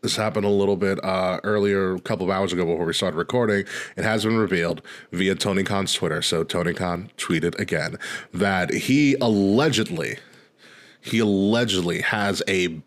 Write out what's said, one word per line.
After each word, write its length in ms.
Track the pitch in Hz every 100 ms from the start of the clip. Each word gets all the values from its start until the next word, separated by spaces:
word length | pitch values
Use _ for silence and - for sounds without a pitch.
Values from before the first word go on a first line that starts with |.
this 140 | - -
happened 300 | 104 107 101
a 40 |
little 280 | 101 98 95
bit, 260 | 98 95
uh, 380 | 95 92 92 90
earlier, 520 | 101 104 101 98 95 92
a 40 |
couple 240 | - 104 92
of 40 |
hours 220 | 95 98
ago 100 | 87 85
before 200 | 82 85
we 80 |
started 240 | 80 95 80
recording. 480 | 85 123 113 101 98 - - -
It 80 | 101
has 180 | 110
been 140 | 107 113
revealed 440 | 104 90 85 80 - - -
via 240 | 87 95 95
Tony 280 | 104 95
Khan's 300 | 95 101 92
Twitter. 280 | - 85 78
So 240 | - 82 82
Tony 280 | 90 87
Khan 360 | 85 92 87 101 -
tweeted 420 | - 82 85 -
again 380 | 104 80 80 - - - -
that 400 | 87 98 95 90
he 420 | - - 139 143 135
allegedly, 1000 | 120 104 98 107 156 117 110 82 65 - - - _ _ - - - -
he 180 | - 113
allegedly 840 | 107 98 98 113 120 95 85 85
has 400 | - 110 101 92 -
a 340 | 95 90 80